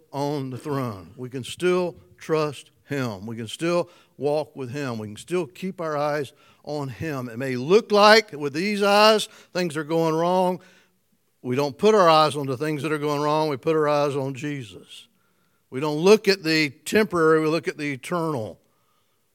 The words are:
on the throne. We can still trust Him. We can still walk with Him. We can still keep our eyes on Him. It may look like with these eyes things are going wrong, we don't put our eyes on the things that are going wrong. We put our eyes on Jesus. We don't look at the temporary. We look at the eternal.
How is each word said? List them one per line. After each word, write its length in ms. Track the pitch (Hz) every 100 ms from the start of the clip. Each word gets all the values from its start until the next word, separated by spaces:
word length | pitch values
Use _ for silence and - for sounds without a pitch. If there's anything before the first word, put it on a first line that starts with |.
| _
on 380 | 139 143 151 131
the 80 | 123
throne. 540 | 151 139 123 98 82 123
We 140 | 127
can 140 | 131
still 520 | 113 - 180 180 175 - _ _
trust 540 | - 156 151 131 - _ _
Him. 420 | 139 123 98 110
We 80 | 117
can 120 | 110
still 400 | - 165 175 170 _ _ -
walk 380 | 139 151 143 143
with 160 | 123
Him. 260 | 143 135 117
We 120 | 104
can 80 | 104
still 280 | - 180 175
keep 340 | - 185 185
our 160 | 160 147
eyes 380 | 147 151 135 _ _ _
on 260 | 143 147 135
Him. 400 | 107 160 139 123
It 80 | 117
may 180 | 135 123
look 360 | 139 214 233
like 400 | 208 208 220 220
with 220 | 147 147
these 280 | 143 202 202
eyes 460 | 202 202 214 214 - - _
things 240 | 175 180 147
are 60 |
going 320 | 147 165 160 160
wrong, 440 | 175 185 180 180 - _ _ _ _ _ _ _
we 140 | 123 123
don't 220 | 143 127
put 180 | 214 214
our 140 | 170
eyes 260 | 156 151 143
on 120 | 135
the 100 | 120
things 260 | 156 151
that 80 | 156
are 60 | 151
going 240 | 147 143
wrong. 280 | 147 156 156
We 80 | 135
put 180 | 160 156
our 120 | 147
eyes 280 | 147 147 139
on 180 | 135
Jesus. 760 | 127 147 143 104 92 - - - _ _ _ _ _ _
We 100 | 131
don't 180 | 156 151
look 300 | 185 214 196
at 160 | 185
the 260 | 156 156 147
temporary. 720 | - - 214 220 175 160 160
We 60 | 156
look 200 | 160 175
at 100 | 151
the 140 | 147
eternal. 680 | 131 - 175 160 135 101 82 _ _ _ _ _ _ _